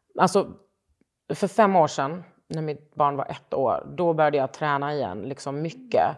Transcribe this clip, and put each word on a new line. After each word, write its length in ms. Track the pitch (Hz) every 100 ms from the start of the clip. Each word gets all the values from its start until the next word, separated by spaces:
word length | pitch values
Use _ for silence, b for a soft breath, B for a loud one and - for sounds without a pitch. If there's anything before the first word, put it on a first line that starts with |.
| _ -
alltså, 280 | - 202 - - _ _ _ _ _ _ -
för 140 | - 196
fem 280 | - 202 185
år 100 | 151
sedan, 380 | - 139 175 - _ _
när 140 | 160
mitt 320 | 156 139 -
barn 220 | - 143 139
var 100 | -
ett 240 | 139 -
år, 320 | - 123 82 - 143
då 160 | 170
började 220 | 156 151 143
jag 160 | 131
träna 420 | - 151 139 143
igen, 280 | 147 104 98
liksom, 400 | 113 135 139 143
mycket. 440 | 160 - 240 226 131